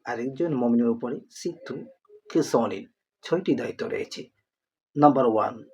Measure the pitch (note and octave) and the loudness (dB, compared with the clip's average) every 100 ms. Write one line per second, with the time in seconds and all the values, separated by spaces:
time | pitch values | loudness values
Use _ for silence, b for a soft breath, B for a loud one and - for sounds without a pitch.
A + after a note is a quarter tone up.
0 | - A#2 B2+ C3+ E3+ C3+ A#2+ A#2+ A#2+ A#2 | -8 -6 -6 -4 -2 0 2 4 2 0
1 | A#2+ D3 - - - - - B2+ - _ | -4 -8 -12 -10 -10 -10 -10 -12 -14 _
2 | _ - - E3+ - A#2+ A2 F#2+ - _ | _ -20 -2 0 2 2 0 -4 -12 _
3 | _ _ - E3+ F3+ A#2+ A#2 - A#2 - | _ _ -4 -2 0 -2 -2 -6 -6 -6
4 | - - - _ _ _ _ _ _ C#3+ | -8 -12 -16 _ _ _ _ _ _ 4
5 | D3 C3 B2 A2 G#2 - - | 6 6 4 2 0 -4 -16